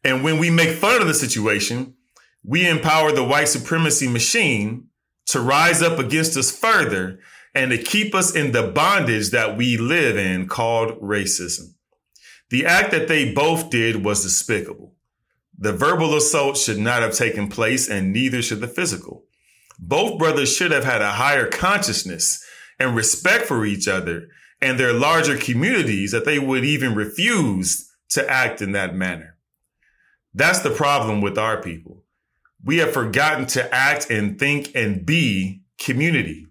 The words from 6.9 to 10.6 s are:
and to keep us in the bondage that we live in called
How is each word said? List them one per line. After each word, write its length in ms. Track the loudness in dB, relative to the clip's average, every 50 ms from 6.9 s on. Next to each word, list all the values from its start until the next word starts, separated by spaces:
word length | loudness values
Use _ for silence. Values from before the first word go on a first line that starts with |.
| -2 -4 -4 -6 -8 -14 -20 -20 -20 -20 -20 _ _
and 160 | -2 0 0
to 80 | 0
keep 380 | -2 -2 -2 0 0 -2 0 0
us 180 | 0 0 0 0
in 180 | -2 -2 0
the 120 | 0 0 -2
bondage 680 | 0 0 2 2 2 2 2 2 0 0 0 -2 0
that 280 | 0 0 0 0 -2
we 200 | -2 0 0 0
live 400 | 0 0 0 2 2 2 2 0
in 300 | 0 0 0 -2 -2 -4
called 520 | -4 -4 -2